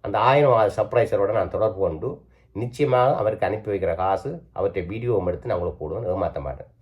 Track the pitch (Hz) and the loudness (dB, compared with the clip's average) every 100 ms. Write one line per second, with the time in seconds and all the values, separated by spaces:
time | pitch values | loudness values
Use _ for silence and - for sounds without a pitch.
0 | - 104 117 143 147 117 107 104 107 120 | -2 2 4 6 6 6 4 2 2 2
1 | 113 104 98 110 95 95 110 95 92 78 | 2 2 2 0 -2 0 -2 0 -2 -2
2 | 90 - _ _ _ 98 120 - 147 123 | -8 -8 _ _ _ -8 -8 -2 2 4
3 | 127 - 107 110 95 107 104 98 90 85 | 4 2 0 0 -2 -2 -4 -2 -2 -2
4 | 95 95 139 165 - - 95 95 85 110 | 0 -2 -4 -10 -12 -4 -2 -2 -6 -6
5 | 120 107 90 82 123 92 87 - 78 90 | -2 0 0 -4 -4 -4 -4 -6 -8 -6
6 | 101 92 85 - 69 - - _ | -4 -2 -2 -4 -10 -12 -16 _